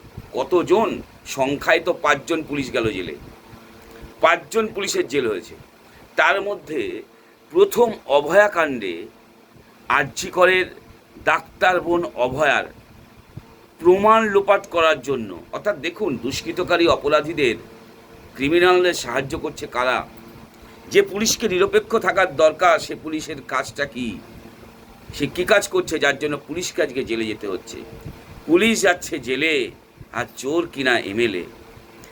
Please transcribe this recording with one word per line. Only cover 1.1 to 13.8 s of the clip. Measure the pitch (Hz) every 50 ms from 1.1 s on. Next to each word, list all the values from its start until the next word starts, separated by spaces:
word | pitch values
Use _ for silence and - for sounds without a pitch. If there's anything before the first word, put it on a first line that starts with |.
| - - -
সংখ্যায় | - - 139 131 135 143 135 - 165 165 170
তো | 170 180
পাঁচজন | 165 - - 147 143 139 139 - 165 160
পুলিশ | 151 - 147 143 135 120
গেল | 113 127 113 110
জেলে, | 98 92 90 80 73 71 - - - - - - - - - - - - - - - - - - - -
পাঁচজন | - 160 175 160 - - - 226 220
পুলিশের | - - 196 196 - - 190 175 -
জেল | 131 143 123
হয়েছে। | 110 104 87 - - - - - - _ - - - - - - - -
তার | - 156 165 185 196
মধ্যে | 196 202 208 180 - - - 131 104 92 87 107 - - - _ _ _ _ _ _ -
প্রথম | 156 175 208 196 - 214 240 220 202 - -
অভয়াকাণ্ডে | - 135 143 147 147 170 202 208 208 202 175 160 147 135 120 107 92 85 82 101 - - - - _ _ _ _ _ _ - - _ - - - -
আরজি | 120 139 147 127 110 - 185 190
করের | - 180 180 180 185 185 185 - - - - - - - _ _ - - -
ডাক্তার | 151 156 165 - - - - 196 185 185 170
বোন | 151 170 170 175 175 - -
অভয়ার | - 123 127 131 143 156 139 123 107 90 - - - - - - - - - - - - _ - - - - - - - - _
প্রমাণ | -